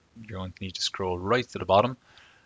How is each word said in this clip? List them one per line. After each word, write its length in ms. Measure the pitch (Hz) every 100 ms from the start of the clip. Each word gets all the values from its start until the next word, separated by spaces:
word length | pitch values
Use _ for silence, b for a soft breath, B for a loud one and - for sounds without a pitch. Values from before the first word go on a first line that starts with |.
| _ 117
you're 240 | 110 98
going 140 | 92
to 100 | 87
need 120 | 95 -
to 60 |
scroll 380 | - - 95 90
right 260 | 95 120 123
to 100 | 98
the 60 | 90
bottom 320 | 98 117 131 b b b b